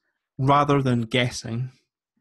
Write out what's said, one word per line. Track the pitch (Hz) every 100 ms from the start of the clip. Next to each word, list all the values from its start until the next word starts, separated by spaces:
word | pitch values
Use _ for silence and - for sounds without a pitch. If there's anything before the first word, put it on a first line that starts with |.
| _ _ _ -
rather | 135 143 143 143
than | 131 120
guessing, | 113 127 123 - 117 117 127 - _ _ _ _